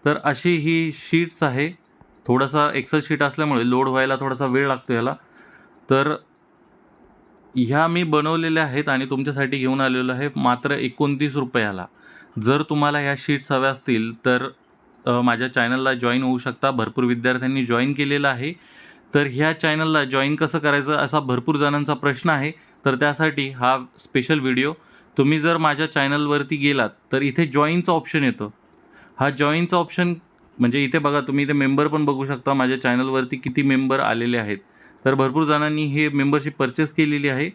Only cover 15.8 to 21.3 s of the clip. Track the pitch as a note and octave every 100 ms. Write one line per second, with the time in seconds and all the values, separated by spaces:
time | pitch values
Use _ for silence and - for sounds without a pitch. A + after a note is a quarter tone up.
15.8 | C3 B2+ A#2+ B2 C3 B2+ C3 - C3+ B2+
16.8 | A2 C3+ B2 A#2+ B2 B2+ B2+ C3+ A#2+ A#2+
17.8 | C3 C#3+ C#3 C#3+ C#3+ B2 C#3+ F3 - -
18.8 | - - _ C#3+ C#3+ B2+ D#3 D#3+ D#3+ D#3
19.8 | D#3+ D#3 C#3 C3+ C#3 D3+ D#3 E3 D3 C#3+
20.8 | C#3 D3+ C#3+ D3+ C3+